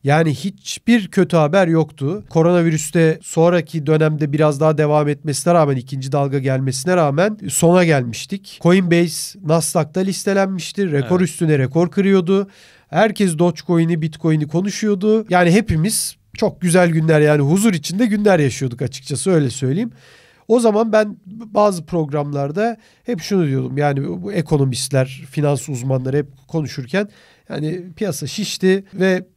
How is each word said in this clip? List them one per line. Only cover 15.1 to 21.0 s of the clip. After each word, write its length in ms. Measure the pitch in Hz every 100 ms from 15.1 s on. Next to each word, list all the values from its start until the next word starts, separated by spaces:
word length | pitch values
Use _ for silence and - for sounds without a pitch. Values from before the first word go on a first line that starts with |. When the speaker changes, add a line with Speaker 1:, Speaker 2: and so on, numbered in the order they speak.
| 220 214
Speaker 1:
Yani 200 | 180 175
hepimiz 680 | 196 220 160 185 - - - _
çok 260 | - 208 -
güzel 300 | 180 180 180
günler, 300 | 160 160 156
yani 220 | 151 147
huzur 320 | 139 185 226
içinde 320 | 170 156 180 240
günler 320 | 208 208 180
yaşıyorduk 440 | 139 - 135 120
açıkçası, 480 | 123 - - 135 190
öyle 200 | 170 135
söyleyeyim. 400 | - 131 160 233 - - - _ _ -
O 120 | 233
zaman 320 | 226 208 226
ben 240 | 214